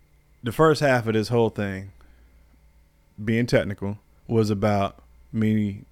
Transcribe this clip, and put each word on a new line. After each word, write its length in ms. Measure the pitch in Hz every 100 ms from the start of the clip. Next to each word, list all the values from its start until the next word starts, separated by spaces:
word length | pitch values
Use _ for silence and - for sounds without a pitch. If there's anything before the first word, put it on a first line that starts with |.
| _ _ _ _
the 100 | 117
first 300 | 127 160 143
half 240 | 147 123 110
of 80 |
this 140 | 110 107
whole 220 | 120 110
thing, 400 | - 101 95 98 - - - _ _ _ _ _ _ _ _ _ -
being 220 | 107 113 123
technical, 540 | 127 95 101 98 107 _ _ -
was 220 | 113 107
about 520 | 101 107 104 98 - - _ -
me 520 | 110 110 107 104 98 -